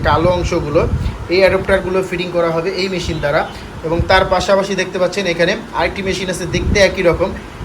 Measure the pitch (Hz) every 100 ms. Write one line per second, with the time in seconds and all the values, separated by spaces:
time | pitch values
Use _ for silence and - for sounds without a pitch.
0 | 156 151 170 180 165 170 147 160 233 -
1 | - - - 180 185 190 190 190 180 185
2 | 180 175 180 170 170 165 180 185 190 180
3 | 180 156 147 160 208 - - - 160 170
4 | 170 190 190 185 208 196 202 190 185 180
5 | 180 202 180 165 170 - - 147 180 202
6 | 190 180 185 175 165 180 - 202 185 185
7 | 170 160 190 - - -